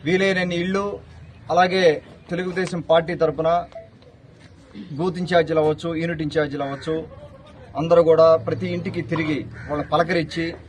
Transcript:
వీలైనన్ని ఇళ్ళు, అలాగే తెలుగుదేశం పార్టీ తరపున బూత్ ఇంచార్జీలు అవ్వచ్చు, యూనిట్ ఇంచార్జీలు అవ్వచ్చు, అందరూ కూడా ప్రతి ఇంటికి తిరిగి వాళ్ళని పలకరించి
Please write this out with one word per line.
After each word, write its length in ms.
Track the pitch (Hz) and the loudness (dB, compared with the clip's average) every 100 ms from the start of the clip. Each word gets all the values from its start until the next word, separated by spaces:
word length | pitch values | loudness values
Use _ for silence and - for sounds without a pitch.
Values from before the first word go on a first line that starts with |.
వీలైనన్ని 500 | 143 185 196 185 180 | 0 0 2 0 -2
ఇళ్ళు, 440 | 175 180 196 202 202 - - - - - | -2 -2 -2 -4 -8 -14 -20 -20 -20 -2
అలాగే 500 | 165 180 190 175 147 - - - | 2 2 4 4 4 -6 -20 -8
తెలుగుదేశం 500 | 175 185 175 185 175 | -6 -4 -4 -4 -6
పార్టీ 360 | - 165 165 | 2 2 2
తరపున 480 | 160 156 147 160 175 170 - - - - - - - - - - - - | 0 0 0 0 0 -4 -16 -20 -20 -20 -20 -20 -20 -20 -20 -20 -20 -12
బూత్ 260 | 139 185 170 | -4 -4 -2
ఇంచార్జీలు 420 | 170 175 156 160 | 2 2 4 2
అవ్వచ్చు, 340 | 156 151 165 | 2 0 -4
యూనిట్ 280 | 160 170 160 | -4 -4 -4
ఇంచార్జీలు 420 | 151 160 147 143 | -2 -2 -2 -4
అవ్వచ్చు, 640 | 139 139 160 160 156 - - - - - - 135 | -6 -6 -6 -6 -8 -18 -20 -20 -20 -20 -12 -6
అందరూ 260 | 165 170 | 4 4
కూడా 320 | 160 160 160 | 6 8 8
ప్రతి 320 | 160 165 160 185 | 6 0 -6 -4
ఇంటికి 340 | 175 175 170 | -6 -6 -8
తిరిగి 440 | - 165 156 139 - - - | -6 -4 -2 -4 -8 -14 -8
వాళ్ళని 200 | 147 139 | -8 -2
పలకరించి 640 | 151 165 170 151 165 165 - | 0 0 -2 -4 -6 -8 -10